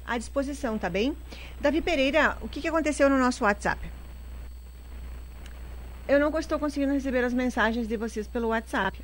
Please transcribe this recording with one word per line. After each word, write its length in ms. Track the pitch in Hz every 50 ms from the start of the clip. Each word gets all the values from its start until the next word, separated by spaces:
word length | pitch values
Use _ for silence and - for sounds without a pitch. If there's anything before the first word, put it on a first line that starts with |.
| -
à 140 | - 233 247
disposição, 580 | 226 - - 277 277 269 294 269 - 240 220
tá 140 | 214 - 185
bem? 260 | 170 190 214 269 330 - - - - - - - - -
Davi 200 | - 277 277 330
Pereira, 560 | - 359 339 277 262 269 269 320 277 220 - - -
o 60 | 220
que 120 | - 294
que 80 | 277 330
aconteceu 400 | 302 330 320 311 285 - 285 277
no 80 | 277
nosso 280 | 269 254 247 247 - 247
WhatsApp? 360 | 202 208 - - 170 - - - - - - - - - - - - - - - - - - - - - - - - - - - - - - - - - - - - - - - - - - - - - - -
Eu 120 | - 277 285
não 180 | 294 302 302 311
estou 200 | 311 - 320 294
conseguindo 340 | 294 302 277 285 277 269 277
receber 300 | 277 254 269 247 254 240
as 120 | 247 240
mensagens 520 | 247 254 254 240 254 208 220 226 240 233
de 100 | 208 226
vocês 300 | 214 226 226 - 220 208
pelo 220 | - - 240 233 226
WhatsApp. 500 | 226 226 226 - - 247 190 190 - -